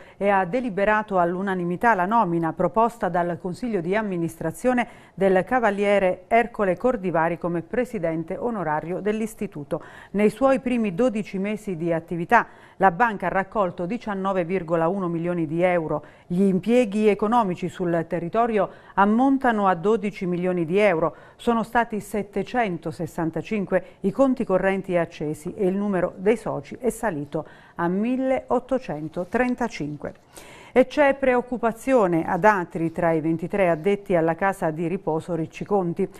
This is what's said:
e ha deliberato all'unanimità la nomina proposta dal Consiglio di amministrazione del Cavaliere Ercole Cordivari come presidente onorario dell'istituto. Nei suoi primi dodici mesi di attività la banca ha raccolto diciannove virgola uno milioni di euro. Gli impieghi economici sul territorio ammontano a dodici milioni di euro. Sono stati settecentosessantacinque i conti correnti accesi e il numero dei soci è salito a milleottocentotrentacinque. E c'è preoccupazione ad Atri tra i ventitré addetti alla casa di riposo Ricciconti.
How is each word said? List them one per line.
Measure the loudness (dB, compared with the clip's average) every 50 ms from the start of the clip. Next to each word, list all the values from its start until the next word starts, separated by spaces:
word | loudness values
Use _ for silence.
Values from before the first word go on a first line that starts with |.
| -6 -18 -8
e | -2 0 2
ha | 2 2 2
deliberato | 0 -2 -2 -2 -2 -2 0 2 2 2 2 0 2 2 2
all'unanimità | 2 2 2 0 -2 -2 -2 -2 -2 -2 -2 2 2 2 4
la | 4 2
nomina | 2 2 2 2 2 0 0 0 -2 0
proposta | 0 -2 0 2 2 2 2 0 -2 -4 -2
dal | 0 0 -2 -2 -4
Consiglio | -6 -8 -8 -8 -8 -6 -4 -4 -4
di | -2 -2 -2
amministrazione | -2 -2 -2 -2 -4 -4 -4 -6 -6 -6 -6 -6 -2 0 0 0 0 -2 -4 -8 -16 -20 -20 _
del | 0 2 4 4 2 2
Cavaliere | 2 0 2 2 2 0 0 2 2 4 4 4 2 0 -2 -2 2
Ercole | 2 2 2 0 -2 0 0 0 0
Cordivari | 0 0 0 0 0 -2 -2 0 2 2 0 0
come | -2 -4 -4 -4 -4
presidente | -4 -4 -4 -4 -4 -4 -4 -4 -4 -2 -2 -4 -4 -6 -6
onorario | -6 -4 -4 -4 -4 -2 -2 -2 -2 -4 -6 -6 -4
dell'istituto. | -2 -2 -2 -2 -4 -6 -6 -8 -10 -10 -8 -12 -8 -6 -6 -8 -8 -12 -18 -20 -14 -6
Nei | 0 2 4 4
suoi | 4 4 4 4 4 2
primi | 0 -2 -2 0 0 -2 0
dodici | 0 0 0 0 -2 -6 -4 -6
mesi | -4 -4 -4 -6 -6 -6 -8 -6
di | -4 -2 -2
attività | -2 -2 -2 -4 -6 -6 0 4 4 4 4 2 -6 -20 -20 -20 0
la | 2 4 4
banca | 4 4 0 0 0 -2 -4
ha | -2
raccolto | -2 -2 -2 -2 -2 -2 -2 -2 -2 -6 -6
diciannove | -6 -6 -6 -6 -6 -6 -4 -2 -2 0 -2 -2
virgola | 0 -2 -4 -2 -2 0 2 2
uno | 0 0 -2 -2 -2
milioni | -2 -2 -2 -2 -2 -2 -2
di | -2 0 2 2
euro. | 2 2 0 0 -2 -4 -6 -6 -10 -18 -20 _
Gli | -4 0 2 2
impieghi | 4 2 2 2 2 2 2 2 2 0 2 2 2
economici | 2 2 0 2 2 2 2 0 -2 -4 -6
sul | -8 -6 -4 -2 0 0 -2 -2
territorio | -2 -4 -6 -4 -2 0 0 0 2 2 0 0 -2 -4 -12 -20 -4 2
ammontano | 2 4 4 4 4 4 2 2 2 2 2 2 2 2
a | 2 2
dodici | 2 2 0 0 0 0 -4 -6 -4 -4
milioni | -2 -2 -2 0 0 0 -2 -2
di | 0 2
euro. | 4 4 4 4 2 0 -2 -2 -6 -14 -20 -20
Sono | -4 -2 0 0 0 -2
stati | 0 0 0 0 0 -4 -8
settecentosessantacinque | -8 -6 -6 -6 -6 -4 -4 -6 -6 -2 -2 -2 -2 -2 -4 -6 -6 -8 -8 -6 -8 -8 -4 -4 -4 -4 -4 -6 -6 -4 -4 -4 -2 0 0 -2 -2 -4 -8 -4
i | -4 -2
conti | 2 2 2 2 2 0 0
correnti | 0 0 2 2 2 0 -2 -2 0 0
accesi | 0 0 -2 -4 -6 -6 -6 -6 -6 -8 -10 -4
e | -2 0
il | 0 0
numero | 0 -2 -2 0 0 0 -2 -4
dei | -2 0 0 0
soci | 0 -2 -6 -6 -6 -8 -12 -12 -6
è | -4 -4
salito | -4 -2 -4 -4 -4 -4 -6 -6 -6 -8 -8 -10 -14 -20 -20 -14 _
a | -4 -2 -2
milleottocentotrentacinque. | 0 0 0 -2 -2 -2 0 0 0 -2 0 -2 -2 -2 0 -2 -4 -4 -4 -6 -8 -8 -8 -8 -8 -8 -6 -2 0 0 0 0 0 -2 -4 -6 -4 -6 -8 -8 -8 -8 -10 -12 -12 -14 _ _ -20 -20 -20 -20 -20 -20 -20 0
E | 2 2 2
c'è | 4 4 4 4 4 4
preoccupazione | 2 2 2 2 2 0 -2 -4 -2 -2 -2 -2 -2 0 2 4 4 4 4 2 2 0
ad | 0 0 4 4
Atri | 4 4 4 0 -4 -4 -4 -4 -2
tra | -2 0 2 2
i | 2 2
ventitré | 0 0 -2 -2 -2 -4 0 2 2 2
addetti | 2 2 0 0 0 0 0 0 2
alla | 2 2 2 0
casa | 0 0 -2 0 0 -2 -2
di | -2 -2 -4
riposo | -4 -4 -4 -2 -4 -4 -4 -4 -4 -4
Ricciconti. | -4 -4 -6 -8 -12 -4 -2 0 0 0 -2 -2 -2 -4 -6 -6 -12